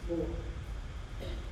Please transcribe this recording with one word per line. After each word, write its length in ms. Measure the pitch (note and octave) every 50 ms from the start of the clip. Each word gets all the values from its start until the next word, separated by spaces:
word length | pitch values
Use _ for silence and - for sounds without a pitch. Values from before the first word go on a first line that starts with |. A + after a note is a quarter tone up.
| -
more. 180 | E3 E3+ E3 D#3 E3+ E3+ - - - - - - - - - - - - - - - - - - - - - - -